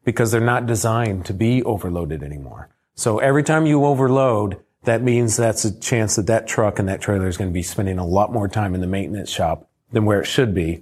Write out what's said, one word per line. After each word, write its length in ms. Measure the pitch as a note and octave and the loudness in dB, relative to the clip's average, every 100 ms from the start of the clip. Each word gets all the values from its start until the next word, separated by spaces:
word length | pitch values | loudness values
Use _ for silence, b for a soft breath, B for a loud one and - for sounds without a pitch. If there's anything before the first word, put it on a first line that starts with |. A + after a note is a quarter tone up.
because 260 | - A#2 A#2 | -2 0 2
they're 100 | A2+ | 2
not 260 | A#2 B2 A#2+ | 2 0 0
designed 600 | A2 A#2 A2+ A#2 F#2+ - | 0 0 0 0 -2 -4
to 80 | |
be 300 | F#2+ A2+ B2 | -2 2 2
overloaded 580 | A#2 G#2 F#2 F2 E2 D#2 | 0 -2 -4 -4 -4 -6
anymore. 480 | C#2+ D2 C2+ A1 C#2 _ _ | -10 -12 -14 -16 -20 _ _
So 240 | - A#2+ G#2+ | -6 -2 2
every 240 | C3+ C#3+ | 2 2
time 240 | D3 D#3 D#3 | 2 2 4
you 180 | D3 | 4
overload, 760 | C#3+ C3+ C3 C3+ C3 G#2+ G#2 F#2+ _ _ | 4 4 4 4 2 2 -2 -6 _ _
that 180 | - A2+ | -2 0
means 340 | B2 A#2+ A#2 A2 | 2 2 2 2
that's 280 | A#2 G#2+ | 0 0
a 120 | A2+ F#2+ | -2 -4
chance 340 | - A#2+ G#2+ | -2 0 0
that 140 | - G2 | 0 0
that 180 | A2+ - | 0 0
truck 320 | - G#2+ - | 0 0 0
and 100 | F#2+ | -2
that 120 | F#2+ | -2
trailer 260 | - G2+ F#2 | -2 0 0
is 100 | F2+ | -2
gonna 140 | F#2+ | -2
be 140 | F2+ | -4
spending 340 | E2+ - F#2+ F#2 | -4 -4 -2 -2
a 80 | F2 | 0
lot 260 | F#2+ G#2+ | 2 2
more 140 | A#2 G2+ | 0 -2
time 300 | A2 G2+ F#2 | -2 -2 -2
in 40 | |
the 60 | F2+ | -2
maintenance 440 | G2 F#2+ G2+ - | -4 -4 -8 -8
shop 380 | - E2 D#2+ - _ _ | -2 -2 -2 -8 _ _
than 140 | A#2 G#2+ | 0 2
where 120 | G2+ | 2
it 60 | - | 0
should 280 | - A#2+ | 0 2
be, 220 | F#2 E2 E2 | 2 -2 -4